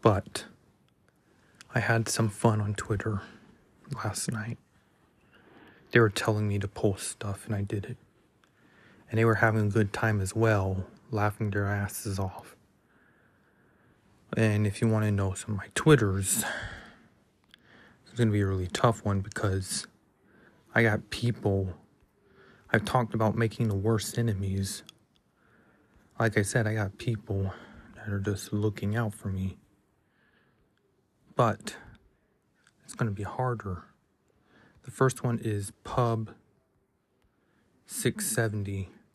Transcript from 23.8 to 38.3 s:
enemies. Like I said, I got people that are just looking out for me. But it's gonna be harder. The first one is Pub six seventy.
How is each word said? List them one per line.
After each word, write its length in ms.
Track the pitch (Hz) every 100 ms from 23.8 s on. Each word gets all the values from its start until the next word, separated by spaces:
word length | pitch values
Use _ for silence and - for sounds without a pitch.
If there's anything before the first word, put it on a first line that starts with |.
| 101 113 - -
enemies. 680 | 117 98 98 98 98 - - _ _ _ _ _ _ _ _ _ _ _ _ -
Like 200 | 113 107
I 40 |
said, 240 | 101 123 110
I 60 |
got 240 | 110 101 -
people 560 | - 110 - 98 95 - - - -
that 140 | - -
are 100 | 101
just 320 | 98 101 -
looking 460 | 104 107 104 101 110
out 160 | 113
for 160 | - 98
me. 300 | 95 95 - _ _ _ _ _ _ _ _ _ _ _ _ _ _ _ _ _
But 420 | - 120 101 - - - - _ _ _ _ _ _ _ _
it's 120 | -
gonna 160 | - 117
be 120 | 101
harder. 600 | 98 - 123 117 101 87 - _ _ _ _ _ _ _ - _
The 60 | -
first 320 | - 131 -
one 160 | 127 117
is 340 | 113 104 98 -
Pub 460 | - - 120 113 110 - _ _ _ _ _ _ _ _ _ _ _ _ _ _
six 420 | _ - 127 -
seventy. 600 | -